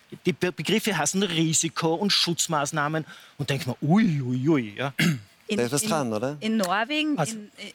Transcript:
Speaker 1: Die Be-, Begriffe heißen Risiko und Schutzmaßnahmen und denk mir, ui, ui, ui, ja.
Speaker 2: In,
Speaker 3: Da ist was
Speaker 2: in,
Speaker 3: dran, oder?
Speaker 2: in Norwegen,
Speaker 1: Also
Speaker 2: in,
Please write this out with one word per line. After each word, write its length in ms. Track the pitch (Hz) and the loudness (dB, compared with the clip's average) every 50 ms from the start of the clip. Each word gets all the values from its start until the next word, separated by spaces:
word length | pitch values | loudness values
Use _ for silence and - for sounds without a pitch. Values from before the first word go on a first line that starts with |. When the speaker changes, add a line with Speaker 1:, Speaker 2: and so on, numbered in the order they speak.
| _ _ - - - | _ _ -20 -4 -4
Speaker 1:
Die 80 | 185 | -4
Be-, 200 | 165 - 180 180 | -2 0 -2 -4
Begriffe 440 | - - 151 - 185 220 - 220 185 | -2 -4 -2 0 0 0 0 0 -2
heißen 260 | 156 147 139 - 190 | 0 -2 0 0 0
Risiko 720 | 202 180 165 160 165 160 156 - 165 160 - - - 160 165 | 0 0 2 2 2 2 2 0 0 -2 -2 -2 0 0 0
und 160 | 170 208 202 | 0 0 0
Schutzmaßnahmen 920 | - - - 175 170 - - - 165 147 143 143 165 156 143 147 156 160 151 - - - - - - | 2 2 0 0 0 -2 -2 0 0 0 0 0 0 0 0 0 0 -2 -4 -6 -12 -20 -20 -16 -10
und 140 | - 139 - | -6 -4 -4
denk 160 | 139 135 - | -4 -2 -2
mir, 100 | 131 120 - | -4 -4 -2
ui, 400 | - 143 175 220 226 190 151 143 | 2 4 4 6 6 4 2 2
ui, 260 | 127 123 127 127 127 156 | 0 0 0 0 2 4
ui, 260 | 165 135 117 104 101 | 2 2 2 -2 -4
ja. 200 | 110 127 139 - - 160 175 147 117 101 - _ _ _ - | -6 -6 -4 0 2 2 2 2 0 -4 -14 _ _ _ -4
Speaker 2:
In, 100 | 214 120 | 0 0
Speaker 3:
Da 60 | 120 | 0
ist 80 | 117 | 0
was 100 | 139 139 | 0 0
Speaker 2:
in, 60 | 214 214 | 0 0
Speaker 3:
dran, 220 | 175 151 139 117 107 | 0 0 0 0 0
oder? 240 | 104 117 135 147 147 | -2 -2 -4 -4 -4
Speaker 2:
in 160 | 208 220 220 | -2 -2 0
Norwegen, 600 | 220 190 175 185 208 226 226 302 302 302 311 285 - | 0 0 0 0 0 0 0 -2 -2 0 0 0 0
Speaker 1:
Also 180 | 156 220 226 | 0 -2 -4
Speaker 2:
in, 140 | 214 208 - - - 202 196 | -8 -12 -16 -16 -16 -16 -16